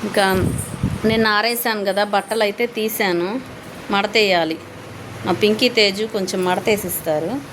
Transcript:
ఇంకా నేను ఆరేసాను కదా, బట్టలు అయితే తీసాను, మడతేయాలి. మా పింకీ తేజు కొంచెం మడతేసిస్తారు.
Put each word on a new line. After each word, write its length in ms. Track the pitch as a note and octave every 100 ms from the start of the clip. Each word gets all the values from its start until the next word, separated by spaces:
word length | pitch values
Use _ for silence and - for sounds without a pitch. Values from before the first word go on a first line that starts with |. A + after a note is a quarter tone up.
| G#3
ఇంకా 200 | G3+ F#3+ F#3 F#3 - - - - - A3
నేను 180 | A3 A3 G#3
ఆరేసాను 480 | A3 A#3+ A#3+ G#3+ G3
కదా, 140 | F#3+ G#3
బట్టలు 300 | G3+ G3 A3 G#3
అయితే 180 | G3+ A#3+ A#3
తీసాను, 500 | A3 A3 G3+ E3+ F3+ B3 B3+ - - - -
మడతేయాలి. 640 | G3+ G3+ G#3+ G#3 F3+ D#3+ D#3+ - - - - - - -
మా 80 | F3
పింకీ 280 | G#3 G#3+ B3 A#3+
తేజు 280 | G#3 G3 A3
కొంచెం 260 | G#3+ F#3 F#3+ F#3
మడతేసిస్తారు. 840 | F#3+ A3+ G#3 F3+ - - D3+ E3 C4+ C#4